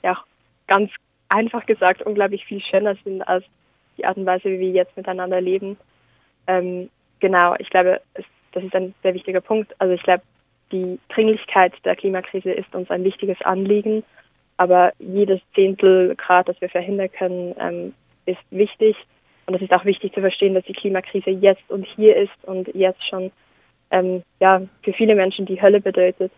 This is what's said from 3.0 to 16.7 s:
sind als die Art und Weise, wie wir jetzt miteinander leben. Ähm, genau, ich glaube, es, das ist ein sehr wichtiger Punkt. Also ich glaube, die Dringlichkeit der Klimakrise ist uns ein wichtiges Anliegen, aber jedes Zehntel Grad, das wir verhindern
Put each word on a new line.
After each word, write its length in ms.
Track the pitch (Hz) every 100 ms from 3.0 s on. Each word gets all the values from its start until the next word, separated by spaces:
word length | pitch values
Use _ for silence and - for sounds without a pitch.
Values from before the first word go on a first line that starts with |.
sind 180 | 202 190
als 220 | - 185 185 _ _ _ _ -
die 80 | -
Art 120 | 190
und 80 | 185
Weise, 200 | 185 196
wie 140 | 185
wir 100 | 185
jetzt 260 | 180 180 -
miteinander 460 | 190 185 180 185
leben. 360 | 185 190 196 208 _ _ _ _ _ _ -
Ähm, 420 | 185 180 180 180 _ _ _
genau, 360 | 190 185 175 -
ich 100 | -
glaube, 320 | 185 180 190 _
es, 120 | - - _ _
das 100 | 185
ist 120 | 190 190
ein 180 | 185 -
sehr 100 | 190
wichtiger 280 | 185 - 185
Punkt. 340 | - 220 208 -
Also 140 | 190
ich 100 | 180
glaube, 200 | - 180 _ _ _ _ _
die 280 | 190 185 185 _
Dringlichkeit 640 | - 220 214 - 196 185 -
der 120 | 185 180
Klimakrise 560 | 196 185 185 190 185
ist 220 | 175 196
uns 160 | 185 185
ein 140 | 180
wichtiges 380 | 185 - 196 185
Anliegen, 600 | - 185 196 208 214 220 - _ _ _ _ -
aber 340 | 180 180 180 -
jedes 400 | - 196 202 190 _
Zehntel 600 | - 190 190 190 185 180 175
Grad, 340 | - 180 180
das 100 | 180
wir 80 |
verhindern 420 | 180